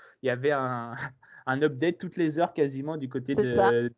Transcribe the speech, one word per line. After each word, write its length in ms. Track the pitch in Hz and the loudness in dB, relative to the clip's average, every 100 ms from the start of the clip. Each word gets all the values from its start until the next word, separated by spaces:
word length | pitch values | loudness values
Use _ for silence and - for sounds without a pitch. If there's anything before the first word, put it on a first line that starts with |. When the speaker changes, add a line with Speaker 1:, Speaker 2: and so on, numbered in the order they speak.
| - _ | -20 _
Speaker 1:
il 40 | 131 | -2
y 40 | |
avait 200 | 123 139 | 0 2
un, 400 | 147 127 123 117 | 0 0 -4 -6
<laughs> 540 | 120 135 - _ - - | -8 -10 -12 _ -12 -4
un 140 | 131 | 2
update 360 | 151 131 160 175 | 2 2 -2 -2
toutes 180 | 180 180 | -6 -2
les 220 | 165 151 | 0 2
heures 140 | 170 | 0
quasiment 440 | - 143 135 143 160 | 2 0 0 -6 -6
du 120 | 131 | -6
côté 260 | 131 131 | -6 -2
Speaker 2:
C'est 220 | 143 165 120 | 0 2 4
ça. 160 | 107 | 4
Speaker 1:
de, 200 | 120 120 | 4 0